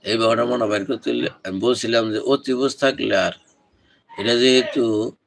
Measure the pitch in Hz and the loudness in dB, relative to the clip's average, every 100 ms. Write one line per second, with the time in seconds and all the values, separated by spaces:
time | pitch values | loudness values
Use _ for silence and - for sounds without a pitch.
0 | - 113 113 113 120 123 110 104 95 113 | -2 0 2 2 0 0 0 -2 -4 -6
1 | - 60 - - - 95 117 123 113 117 | -4 -2 -4 -6 -8 -2 0 0 0 0
2 | 110 107 110 135 - 123 135 - 135 - | 0 -4 0 -2 0 -2 -2 0 -2 0
3 | - 101 90 - _ _ _ _ _ _ | 0 0 0 -4 _ _ _ _ _ _
4 | _ - 104 120 127 127 120 - 85 82 | _ -6 0 2 4 4 2 0 0 0
5 | - - | -2 -8